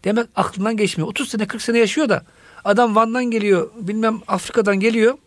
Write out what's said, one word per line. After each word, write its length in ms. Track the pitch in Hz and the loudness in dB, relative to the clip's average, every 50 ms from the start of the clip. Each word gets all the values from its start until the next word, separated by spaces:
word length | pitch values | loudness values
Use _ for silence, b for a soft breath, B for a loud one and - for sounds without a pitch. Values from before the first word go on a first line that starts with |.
| - | -2
Demek 220 | 190 208 233 233 - _ | 0 -2 -2 -2 -4 _
aklından 400 | 208 - - - 185 196 220 226 | -4 -4 -2 -2 -4 -4 -2 0
geçmiyor. 320 | 208 208 190 - - 156 - | 0 -2 -2 0 -4 -4 -4
Otuz 200 | 202 - 277 - | -4 -6 -6 -4
sene, 180 | - 208 214 | -4 -4 -4
kırk 160 | 208 - 220 | -4 -6 -8
sene 160 | - - 233 233 | -4 0 2 2
yaşıyor 300 | 226 196 - 311 311 233 | 2 2 2 -2 0 0
da 140 | 196 - B B B B B B B B B | 0 -2 B B B B B B B B B
adam 320 | 196 208 226 240 226 208 | 0 2 4 4 4 4
Van'dan 280 | 220 226 226 226 254 254 | 2 2 2 0 -4 -2
geliyor, 460 | 240 226 226 202 208 196 175 156 - - 233 | -2 -2 0 2 2 2 2 2 -4 -8 -10
bilmem 400 | 208 175 214 220 226 220 220 220 - - | -8 -6 -4 -2 0 -2 -2 -4 -4 -4
Afrika'dan 520 | 202 185 - - - 240 208 208 196 190 | -4 -4 -4 -2 0 0 2 2 0 2
geliyor. 340 | 196 233 226 233 214 233 262 - _ | 2 2 2 4 2 2 2 0 _